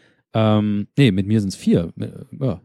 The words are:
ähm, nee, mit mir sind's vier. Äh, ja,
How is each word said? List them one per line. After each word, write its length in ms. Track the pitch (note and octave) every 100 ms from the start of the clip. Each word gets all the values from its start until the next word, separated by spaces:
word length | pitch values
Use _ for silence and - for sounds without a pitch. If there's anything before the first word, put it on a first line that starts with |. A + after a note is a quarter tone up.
| _ _ _
ähm, 540 | A2+ A2 G#2+ G#2 G2+ G#2 -
nee, 120 | C3+
mit 140 | F#2+ F#2+
mir 140 | A2
sind's 160 | G2 -
vier. 340 | - D3 E2+ -
Äh, 100 | G#2+ - - -
ja, 200 | C3+ F2+